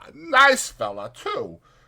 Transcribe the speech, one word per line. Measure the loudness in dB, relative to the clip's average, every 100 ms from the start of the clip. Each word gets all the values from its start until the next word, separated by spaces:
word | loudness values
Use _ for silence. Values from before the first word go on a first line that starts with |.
| -18
nice | -20 -2 4 6 4 -2
fella, | -6 -8 -6 -12
too. | -12 -10 -8 -8 -12 _ _